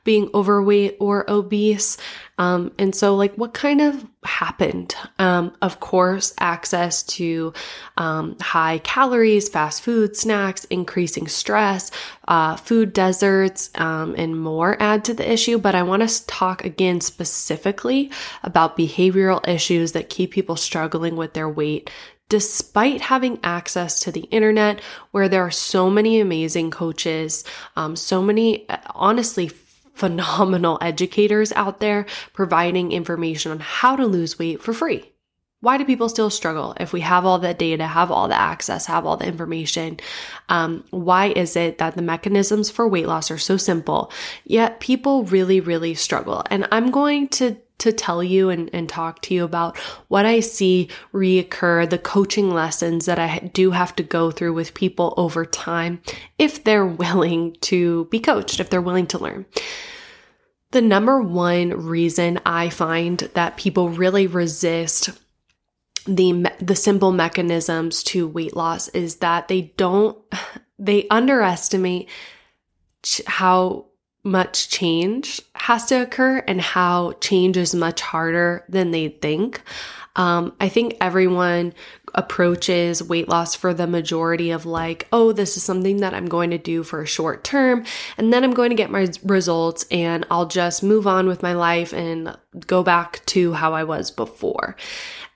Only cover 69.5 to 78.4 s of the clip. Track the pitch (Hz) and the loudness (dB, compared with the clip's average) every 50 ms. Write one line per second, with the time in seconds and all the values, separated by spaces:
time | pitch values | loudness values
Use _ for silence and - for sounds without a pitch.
69.5 | 185 185 165 151 _ - 185 175 185 202 214 214 214 - _ - - - - - | -2 -2 -2 -2 _ 0 2 4 4 4 4 2 0 -4 _ -14 -14 -12 -12 -14
70.5 | - - _ _ _ - 196 202 208 202 202 - 208 226 247 269 277 240 208 185 | -16 -20 _ _ _ -6 0 2 2 2 4 4 2 4 4 4 4 4 4 2
71.5 | 175 - - - 208 185 185 180 180 180 185 - - - - - - - _ _ | 2 0 -2 0 0 0 0 0 -2 -4 -6 -10 -16 -18 -18 -20 -20 -20 _ _
72.5 | _ _ _ _ _ _ _ _ _ _ - - - - - - - - 190 185 | _ _ _ _ _ _ _ _ _ _ -6 -6 -6 -4 -4 -6 -4 0 2 4
73.5 | 185 185 185 185 - - - _ _ _ _ _ _ _ - 202 185 185 180 - | 4 4 2 0 -2 -6 -10 _ _ _ _ _ _ _ -4 -2 0 0 0 0
74.5 | - - - - - - 190 165 165 165 175 196 226 262 - - - - - _ | -2 -6 -4 -4 -4 -2 0 0 0 0 0 -2 -2 -4 -6 -8 -10 -12 -14 _
75.5 | - - - - 233 226 - - 269 254 247 247 - - 262 262 262 262 - - | -12 -6 0 0 0 0 2 2 2 0 0 -2 0 0 2 2 2 0 -2 -2
76.5 | 190 185 175 - - 180 180 175 175 175 175 170 - - - - 196 180 185 190 | -2 -2 -2 -2 0 0 2 2 2 2 0 -2 -4 -6 -2 2 4 4 4 4
77.5 | 175 180 175 156 - 175 165 165 160 - - - - 160 165 165 165 175 | 4 2 0 0 0 0 0 -2 -2 -4 -6 -4 -4 -2 -2 0 0 2